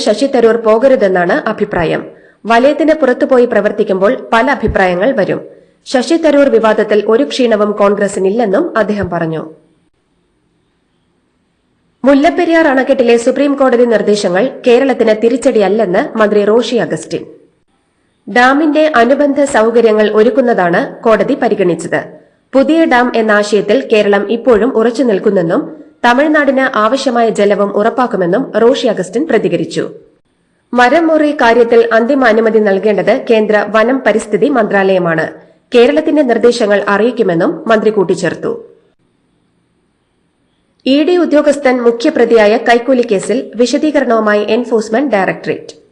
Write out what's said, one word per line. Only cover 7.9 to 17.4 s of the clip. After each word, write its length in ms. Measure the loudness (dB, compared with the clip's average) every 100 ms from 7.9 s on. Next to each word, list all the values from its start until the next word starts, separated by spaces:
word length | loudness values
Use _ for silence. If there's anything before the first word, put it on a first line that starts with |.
| 0 -2 -2 -2 0 0 -2 -2 -2
അദ്ദേഹം 260 | -2 -4 -6
പറഞ്ഞു. 300 | -6 -6 -6 -10 -16 _ _ _ _ _ _ _ _ _ _ _ _ _ _ _ _ _ _ _ _ _ _ _ _ 2
മുല്ലപ്പെരിയാർ 600 | 2 2 0 0 2 2
അണക്കെട്ടിലെ 440 | 0 0 0 2 2 0
സുപ്രീം 300 | 0 0 0
കോടതി 240 | 0 2 2
നിർദ്ദേശങ്ങൾ 500 | 2 0 -2 -2 -2 -2 -2 0
കേരളത്തിന് 480 | 2 2 0 0 0
തിരിച്ചടിയല്ലെന്ന് 800 | 0 0 0 0 0 0 0 -2 -2 -2
മന്ത്രി 240 | 0 2 2
റോഷി 240 | 2 0 -2 -4
അഗസ്റ്റിൻ. 400 | -6 -8 -10 -10 -20